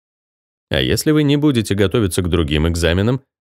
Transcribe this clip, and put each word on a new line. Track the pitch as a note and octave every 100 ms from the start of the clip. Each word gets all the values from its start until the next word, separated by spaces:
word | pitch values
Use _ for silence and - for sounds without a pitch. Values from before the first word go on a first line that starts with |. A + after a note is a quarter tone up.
| _ _ _ _ _ _ -
А | C#2
если | B1+ F#2 D#3
вы | D3+
не | D3 C#3+
будете | D3+ A#2+ G2+
готовиться | G2+ F#2+ B2 F#2+ -
к | F2+
другим | F2 D2 D2+ E2
экзаменам, | E2 E2 F2+ A2 C3 _ _